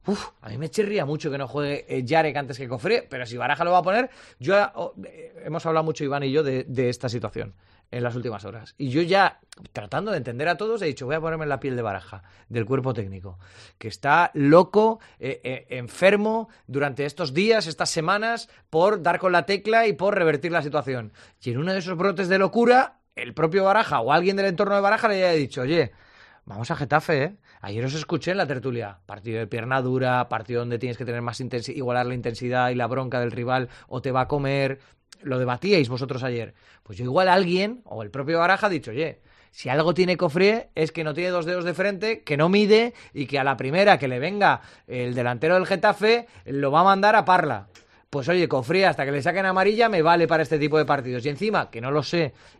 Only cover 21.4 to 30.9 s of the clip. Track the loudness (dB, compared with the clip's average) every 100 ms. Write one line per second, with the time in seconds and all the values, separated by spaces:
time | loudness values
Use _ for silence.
21.4 | -6 -4 -2 -4 -4 -2 -2 0 0 2
22.4 | 2 4 6 6 4 -4 _ -12 -10 -2
23.4 | 0 2 4 4 2 0 2 4 4 0
24.4 | 0 0 2 2 2 2 2 2 2 2
25.4 | 0 -4 0 0 0 -6 _ _ -20 _
26.4 | -16 -10 -6 -6 0 0 2 0 -2 -6
27.4 | _ _ -10 -6 -4 -6 -4 -4 -2 -2
28.4 | -2 -4 -6 -6 -8 -14 -18 -14 -8 -6
29.4 | -6 -8 -2 -2 0 0 2 0 0 -6
30.4 | -4 -4 -4 -4 -6